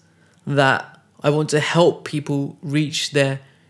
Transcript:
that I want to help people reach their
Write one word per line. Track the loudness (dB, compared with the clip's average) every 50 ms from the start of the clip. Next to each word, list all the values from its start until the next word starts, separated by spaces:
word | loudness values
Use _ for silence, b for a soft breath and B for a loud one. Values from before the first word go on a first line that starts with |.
| b b b b b b b b _
that | -2 2 4 4 4 2 0 -2 -10 -20 _ _ _ _ -2
I | 0 0
want | 2 2 0 0
to | 0 -2
help | -2 2 4 4 4 4 4 0 -8
people | -8 -8 -8 -6 -4 -4 -4 -4 -6 -10 -12
reach | -10 -4 -2 -2 -2 -2 -4 -6 -6 -2
their | 0 0 0 0 -2 -6 b b b b b